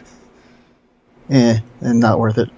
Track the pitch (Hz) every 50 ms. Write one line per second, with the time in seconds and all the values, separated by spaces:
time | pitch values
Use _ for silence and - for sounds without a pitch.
0 | - - - - _ _ _ _ _ _ _ _ _ _ _ _ _ _ _ _
1 | _ _ _ _ - - 143 135 120 117 113 110 110 - - - - 123 120 117
2 | 120 113 98 - 113 110 107 120 113 - -